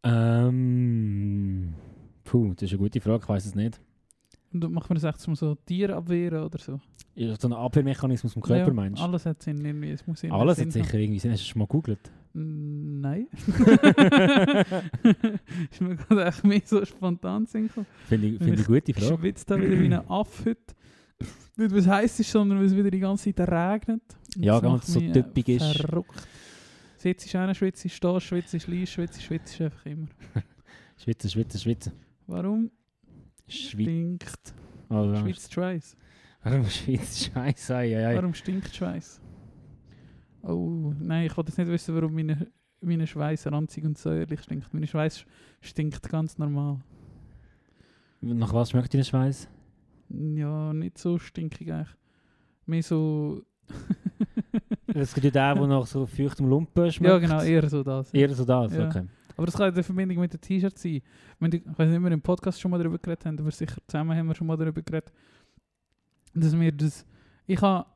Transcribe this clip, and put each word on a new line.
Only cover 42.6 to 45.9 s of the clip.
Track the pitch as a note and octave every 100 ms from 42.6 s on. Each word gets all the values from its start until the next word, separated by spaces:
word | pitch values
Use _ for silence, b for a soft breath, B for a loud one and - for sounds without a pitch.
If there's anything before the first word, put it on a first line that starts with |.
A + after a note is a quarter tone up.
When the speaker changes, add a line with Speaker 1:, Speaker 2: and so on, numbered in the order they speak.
| _ _
Speaker 2:
meine | F3 E3 D#3+
Schweiß | D3+ D3 D#3 -
ranzig | D3 D#3+ -
und | D#3 D3
säuerlich | D#3+ D#3+ D#3+ D3
stinkt. | - D3 -
Meine | D#3 D3+
Schweiß | D#3 D#3 - - b b b
stinkt | - - D3+